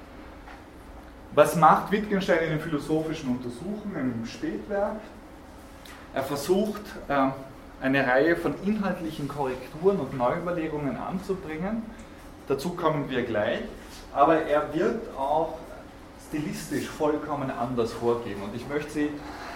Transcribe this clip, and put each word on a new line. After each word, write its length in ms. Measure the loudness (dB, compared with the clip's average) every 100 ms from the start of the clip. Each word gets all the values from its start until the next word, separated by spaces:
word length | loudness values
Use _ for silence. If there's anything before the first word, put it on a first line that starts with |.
| -18 -16 -16 -16 -16 -16 -18 -18 -16 -16 -16 -16 0
Was 220 | 6 6 8
macht 360 | 8 8 4
Wittgenstein 480 | 0 2 0 4 4 4
in 40 |
den 80 | 0
philosophischen 720 | 0 -2 0 0 0 -2 -2
Untersuchungen 920 | -2 -4 -6 -6 -6 -6 -4 -2 -2
im 40 | -6
Spätwerk? 760 | -6 -4 -4 -2 0 0 -2 -10 -16 -18 -18 -18 -18 -18 -18 -16 -16 -8
Er 100 | -4
versucht, 580 | -2 -2 4 4 4 0 -8 -10 0
ähm, 220 | 4 4 2 -8 -14 -16 -4
eine 260 | 2 4 6
Reihe 300 | 6 6 4
von 180 | 2 0 0
inhaltlichen 640 | 2 2 0 -4 -4 -4
Korrekturen 720 | -2 -2 -2 -8 2 4 4
und 180 | 2 2
Neuüberlegungen 800 | 2 2 0 -2 -2 -2 -2 -2
anzubringen. 840 | -4 -4 -2 -4 -4 -4 -2 -2 -4 -10 -16 -16 -16 -8 -2
Dazu 220 | 0 0
kommen 400 | 0 2 2 0
wir 140 | -2
gleich. 400 | 0 2 2 0 -4 -10 -14 -16 -4
Aber 300 | 4 6 6
er 300 | 6 2 2
wird 280 | 2 2 2 -4 -2
auch 380 | 2 2 2 -4 -12 -14 -16 -18 -18 -18 -6
stilistisch 580 | -4 -2 -4 -4 -2 -2
vollkommen 640 | 0 2 2 0 -2 -2
anders 400 | -2 -2 0 0
vorgehen. 500 | 0 2 2 0 -6
Und 140 | -6 -6
ich 120 | -4
möchte 220 | -4 -2
Sie, 180 | 0 0 -2 -10 -10 -10